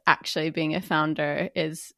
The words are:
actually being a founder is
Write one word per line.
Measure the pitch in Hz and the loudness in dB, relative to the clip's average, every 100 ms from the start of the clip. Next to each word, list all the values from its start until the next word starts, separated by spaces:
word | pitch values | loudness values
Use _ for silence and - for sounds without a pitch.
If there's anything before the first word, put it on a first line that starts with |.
| - | 2
actually | 151 - 165 160 | 2 0 -2 -2
being | 160 156 | 0 -2
a | 156 | -2
founder | - 160 156 156 147 147 185 | 0 2 2 0 -2 -2 -2
is | - 160 160 - | -2 -2 -4 -12